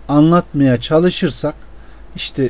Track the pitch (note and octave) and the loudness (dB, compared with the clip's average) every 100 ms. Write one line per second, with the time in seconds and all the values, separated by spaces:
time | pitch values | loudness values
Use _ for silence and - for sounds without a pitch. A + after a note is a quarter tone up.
0 | - D3 D#3+ F3 - D3 C3+ A#2+ - D#3 | -2 2 4 2 0 0 2 0 0 0
1 | F3 - E3+ - D3 - - - - - | 0 0 -4 -4 -8 -8 -20 -20 -20 -20
2 | - - - - | -18 -12 -10 -4